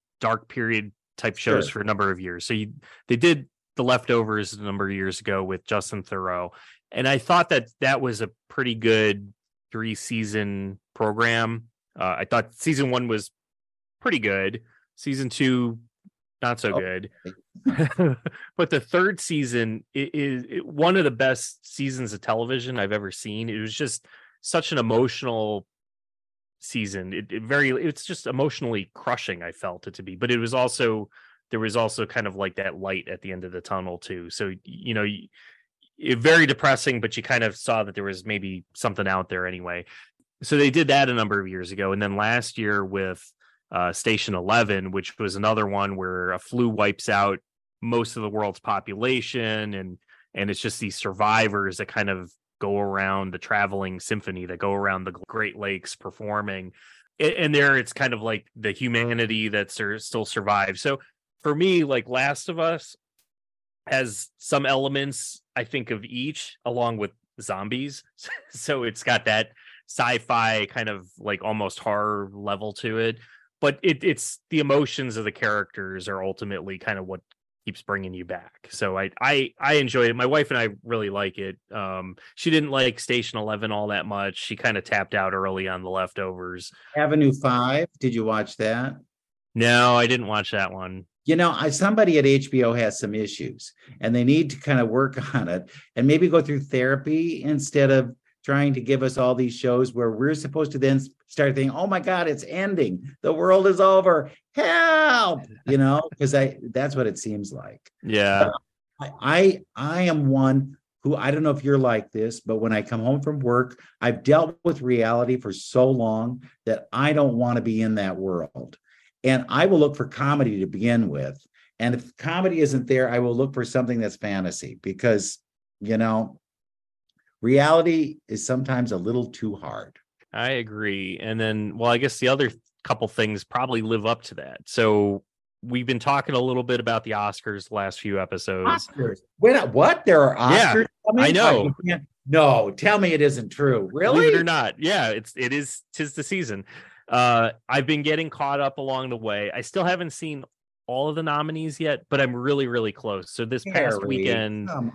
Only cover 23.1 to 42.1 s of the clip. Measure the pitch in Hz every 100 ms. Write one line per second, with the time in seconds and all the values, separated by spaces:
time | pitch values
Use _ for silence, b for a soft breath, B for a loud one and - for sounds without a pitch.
23.1 | - 110 107 113 107 110 113 135 - b
24.1 | b b b - 165 - 147 113 113 127
25.1 | - 127 113 107 101 - _ _ _ _
26.1 | _ _ _ _ _ - 117 101 98 92
27.1 | 95 104 101 113 143 139 127 160 143 -
28.1 | 170 - 127 123 - 117 107 92 - -
29.1 | 120 - 87 85 - 95 90 98 - 95
30.1 | 90 120 120 113 127 123 - 120 110 101
31.1 | b b b _ 113 110 117 110 - 104
32.1 | 123 104 98 95 85 95 82 98 95 -
33.1 | 90 95 90 90 90 - 95 92 87 -
34.1 | 90 85 - 101 92 - - 123 113 104
35.1 | 101 - b b b b _ _ _ 131
36.1 | 123 147 165 147 139 143 127 143 120 110
37.1 | - - 123 113 - - 113 101 101 98
38.1 | 92 95 104 95 92 - - 117 98 98
39.1 | 95 92 92 92 90 90 87 B B B
40.1 | _ _ _ - 147 143 151 143 139 131
41.1 | 120 104 101 95 92 90 98 98 101 101